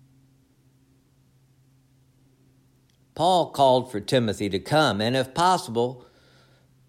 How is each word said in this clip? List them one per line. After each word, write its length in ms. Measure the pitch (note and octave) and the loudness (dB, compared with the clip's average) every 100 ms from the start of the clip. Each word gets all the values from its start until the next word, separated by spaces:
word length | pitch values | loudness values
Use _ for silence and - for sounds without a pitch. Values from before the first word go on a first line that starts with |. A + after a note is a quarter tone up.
| _ _ _ _ _ _ _ _ _ _ _ _ _ _ _ _ _ _ _ _ _ _ _ _ _ _ _ _ _ _ _ - | _ _ _ _ _ _ _ _ _ _ _ _ _ _ _ _ _ _ _ _ _ _ _ _ _ _ _ _ _ _ _ -2
Paul 360 | E3+ F3+ D3+ | 2 2 0
called 400 | - C3+ B2+ A#2+ | 2 4 4 0
for 80 | G#2 | -10
Timothy 500 | - C3 A2+ F#2+ G#2 | -2 0 0 -4 -4
to 100 | F#2 | -6
come, 420 | - D3+ C#3+ G2 | -2 2 2 0
and 140 | A2 C3 | -2 -2
if 180 | B2 | -4
possible, 720 | - F3+ F3+ B2+ A#2 B2 B2+ - _ _ _ _ _ _ _ | 0 0 0 -2 -4 -4 -6 -20 _ _ _ _ _ _ _